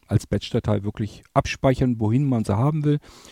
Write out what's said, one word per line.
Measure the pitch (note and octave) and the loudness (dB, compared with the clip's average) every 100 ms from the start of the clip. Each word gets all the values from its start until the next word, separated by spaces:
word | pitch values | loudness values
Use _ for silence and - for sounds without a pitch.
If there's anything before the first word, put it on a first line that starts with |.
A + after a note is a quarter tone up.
| _ | _
als | G#2 - | -2 0
Batch-Datei | G#2 - A#2+ - G#2 | -4 -2 -2 0 0
wirklich | G2+ - G#2 - - | -2 -6 -8 -8 -4
abspeichern, | C#3+ - - C3+ C3 B2+ A2+ | -2 -2 0 0 2 0 2
wohin | G#2+ B2 C#3 | 0 2 2
man | A#2 | 0
sie | G#2 G2+ | 0 0
haben | C#3+ D#3 | 0 0
will. | D3 D3 - - - | 0 -2 -4 -20 -20